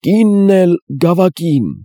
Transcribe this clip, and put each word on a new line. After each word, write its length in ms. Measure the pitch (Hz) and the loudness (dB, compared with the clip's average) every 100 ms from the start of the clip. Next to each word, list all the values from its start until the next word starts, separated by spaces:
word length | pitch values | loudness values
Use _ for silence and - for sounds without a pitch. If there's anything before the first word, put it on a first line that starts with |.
կինն 480 | 143 208 214 202 196 | 0 0 2 2 2
էլ 220 | 190 180 175 _ | 2 2 0 _
գավակին։ 760 | 143 170 175 185 - 170 143 98 62 | -4 -2 2 0 -2 -2 -2 -2 -8